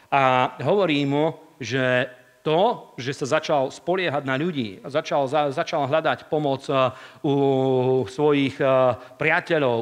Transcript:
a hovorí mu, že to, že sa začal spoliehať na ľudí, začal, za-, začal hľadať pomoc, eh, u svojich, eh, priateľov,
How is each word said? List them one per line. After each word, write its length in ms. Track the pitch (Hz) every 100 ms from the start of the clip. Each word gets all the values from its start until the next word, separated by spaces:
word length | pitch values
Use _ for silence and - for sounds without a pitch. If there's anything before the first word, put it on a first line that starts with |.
| -
a 440 | 139 131 127 127 -
hovorí 440 | 135 208 175 143 139
mu, 240 | 143 160 160 - -
že 480 | 113 131 127 123 139 - _ _ 156
to, 480 | 160 226 180 -
že 160 | - 135
sa 320 | 135 127 156
začal 320 | - 147 131
spoliehať 480 | - 175 185 170 143
na 160 | 135 131
ľudí, 400 | 175 143 107 92 85
začal, 400 | 147 156 151 131
za-, 240 | 151 147
začal 400 | 139 160 160 135
hľadať 400 | 160 156 123 -
pomoc, 320 | 156 147 131 -
eh, 240 | 135 127 - - - -
u 80 | 139 139 131 131 131 127 131 127
svojich, 560 | - 147 143 135 -
eh, 40 | 135 131 127 113 - -
priateľov, 580 | 156 170 170 156 131 117